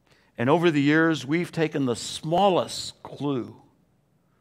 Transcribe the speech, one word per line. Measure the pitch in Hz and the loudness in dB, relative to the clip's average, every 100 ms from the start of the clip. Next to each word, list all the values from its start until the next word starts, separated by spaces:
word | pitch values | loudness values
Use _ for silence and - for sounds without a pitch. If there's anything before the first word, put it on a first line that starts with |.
| _ _ _ - | _ _ _ -4
and | 120 | 2
over | 165 175 | 4 4
the | 147 | 2
years, | 143 156 165 156 123 | 4 4 4 0 -2
we've | 165 170 | -4 -2
taken | - 156 156 | -2 -2 0
the | 135 | -2
smallest | 113 - - 156 170 202 165 113 - - - | -2 -6 -10 -2 2 4 2 0 -6 -12 -14
clue | - - 143 135 104 - _ _ _ _ _ _ _ _ | -16 -6 -4 -4 -6 -12 _ _ _ _ _ _ _ _